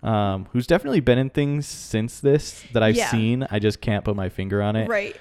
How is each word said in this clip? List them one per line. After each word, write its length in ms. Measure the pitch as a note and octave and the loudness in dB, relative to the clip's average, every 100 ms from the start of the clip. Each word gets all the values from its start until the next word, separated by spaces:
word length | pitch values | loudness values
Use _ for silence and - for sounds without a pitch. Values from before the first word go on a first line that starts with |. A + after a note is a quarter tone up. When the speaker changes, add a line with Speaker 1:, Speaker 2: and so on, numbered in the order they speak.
Speaker 1:
um, 460 | A2+ A2 G2+ F#2+ F#2+ | 0 0 0 -2 -4
who's 140 | A#2+ B2 | -4 2
definitely 340 | E3+ - A#3 | 0 2 0
been 160 | B2 B2 | 4 2
in 120 | C3 | 2
things 360 | - C#3+ D3 D3 | 0 0 -2 -6
since 540 | - - A2+ A2+ - | -12 -4 -2 -2 -2
this 420 | C#3+ D3 C#3+ - - | 2 2 0 -14 -4
that 100 | A#2 | 2
I've 120 | A2 A#2 | 4 4
Speaker 2:
Yeah. 140 | A2+ | 2
Speaker 1:
seen. 360 | A#2 A2 B2 C3 | 2 2 0 -2
I 80 | G#2 | 0
just 220 | G#2 - | 0 -2
can't 240 | - G#2 | -2 -2
put 100 | - G2+ | -2 -2
my 120 | F#2 | -4
finger 320 | - F#2+ G2+ | -6 -4 0
on 160 | G#2 G#2+ | 0 0
it. 100 | A2 | -2
Speaker 2:
Right. 280 | A3 G3+ - | -2 -4 -10